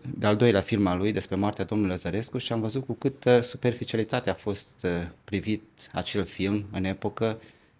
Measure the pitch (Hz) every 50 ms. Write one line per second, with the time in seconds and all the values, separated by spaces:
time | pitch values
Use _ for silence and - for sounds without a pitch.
0 | - - - - 110 107 107 107 120 120 107 98 95 - 117 104 101 92 90 90
1 | 95 107 107 98 - - - 95 101 104 104 - 98 - 110 107 104 95 92 90
2 | - 98 85 104 113 - - 117 - - 120 113 107 113 107 135 131 - 117 -
3 | - 139 135 - - 123 123 123 117 - - - - 123 117 - 113 - - 113
4 | 110 - - 123 - 98 92 - - 107 98 - - - - - - 92 87 85
5 | 87 87 - - _ - - 98 82 107 107 104 - - _ - - - - -
6 | 90 - - 101 92 85 - - 92 98 101 104 104 - - 98 92 92 98 -
7 | - - - - 113 113 110 - - - - _ _ _ _